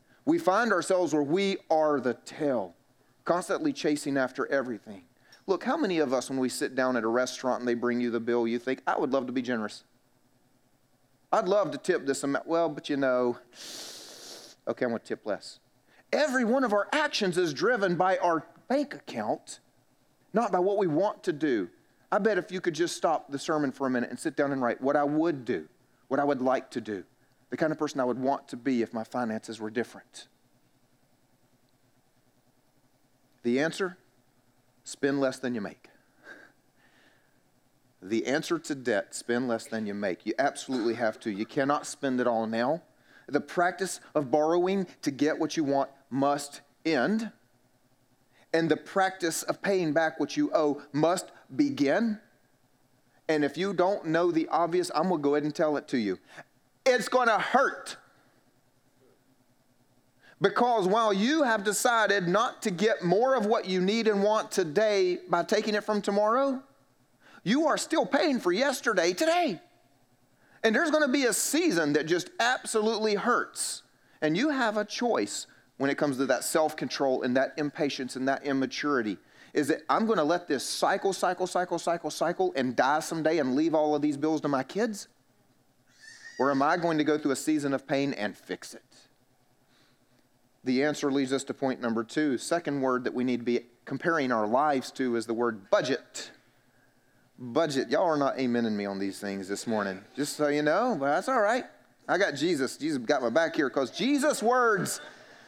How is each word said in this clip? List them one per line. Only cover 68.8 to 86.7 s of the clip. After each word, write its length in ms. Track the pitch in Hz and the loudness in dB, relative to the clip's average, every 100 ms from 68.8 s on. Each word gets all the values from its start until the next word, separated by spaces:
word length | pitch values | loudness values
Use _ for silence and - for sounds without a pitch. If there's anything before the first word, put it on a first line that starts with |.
| 240 185 165 | 0 2 2
today. 460 | 180 320 349 330 170 - _ _ _ _ _ _ _ _ - | 2 2 2 0 -2 -10 _ _ _ _ _ _ _ _ -2
And 120 | 220 220 | 2 4
there's 160 | 330 | 4
gonna 160 | 302 294 | 4 4
be 180 | 277 247 | 4 2
a 80 | |
season 600 | 196 - 285 349 170 151 | 2 0 2 2 2 2
that 120 | 147 151 | 2 2
just 240 | 175 165 - | 0 0 -2
absolutely 760 | 233 254 - 220 214 220 220 202 | 0 0 -2 0 0 0 0 0
hurts. 680 | 214 208 - - - - - _ _ - | 2 0 0 -6 -6 -6 -12 _ _ -4
And 160 | 156 165 | 0 2
you 120 | 302 | 2
have 280 | 269 226 214 | 2 0 0
a 80 | 208 | -4
choice 600 | - 240 131 101 - - - _ - | -2 0 0 -2 -6 -12 -18 _ -4
when 120 | 139 | -2
it 80 | 139 | 2
comes 200 | 147 127 | 0 0
to 80 | 135 | 2
that 180 | 104 | 2
self-control 800 | - 165 156 - 135 - 139 131 | 2 0 0 -2 -6 -2 0 0
and 140 | 127 127 | 2 2
that 160 | 131 - | 0 -2
impatience 580 | 147 - 147 - 127 127 | -6 -2 -4 -4 -8 -4
and 120 | 131 | -2
that 180 | 135 143 | -2 -2
immaturity. 720 | 135 131 - 147 135 107 92 _ - - | -2 -2 -4 -2 0 0 -4 _ -20 -6
Is 140 | 135 143 | -2 0
that 120 | 160 - | 0 2
I'm 160 | 147 220 | 2 2
gonna 180 | 202 | 2
let 240 | 147 175 - | 2 0 0
this 160 | 135 | -4
cycle, 500 | - - 160 190 196 | -2 0 0 2 -2
cycle, 340 | 185 180 180 180 | 0 -2 -2 -2
cycle, 320 | 185 180 170 | -2 -2 -2
cycle, 320 | - 170 202 | -2 -2 -4
cycle 420 | - 160 185 185 135 | -2 -2 2 0 2
and 200 | 127 120 | -2 2
die 240 | 131 151 | 2 2
someday 400 | 156 165 156 160 | -2 -2 0 2
and 160 | 131 131 | 2 2
leave 180 | 160 | 2
all 220 | 156 151 147 | 2 2 2
of 60 | |
these 160 | 151 139 | 0 0
bills 240 | 156 156 | 0 0
to 60 | 151 | 0
my 160 | 135 | -2
kids? 440 | 131 190 226 202 - _ _ _ _ _ _ _ _ _ - - - - | -2 -2 -4 -4 -12 _ _ _ _ _ _ _ _ _ -20 -20 -16 -2
Or 120 | 131 | 0
am 100 | 135 | 4
I 160 | 143 | 2